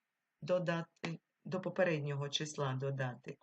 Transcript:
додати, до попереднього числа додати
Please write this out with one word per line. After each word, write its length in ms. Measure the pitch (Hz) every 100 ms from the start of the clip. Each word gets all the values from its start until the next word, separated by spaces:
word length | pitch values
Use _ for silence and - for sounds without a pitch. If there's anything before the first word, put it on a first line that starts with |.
| _ _ _ _
додати, 800 | 147 180 170 165 165 _ 170 160 _ _ -
до 160 | 185
попереднього 680 | 180 - 180 151 143 139 143
числа 440 | - 151 - 139
додати 640 | 131 139 135 131 120 - -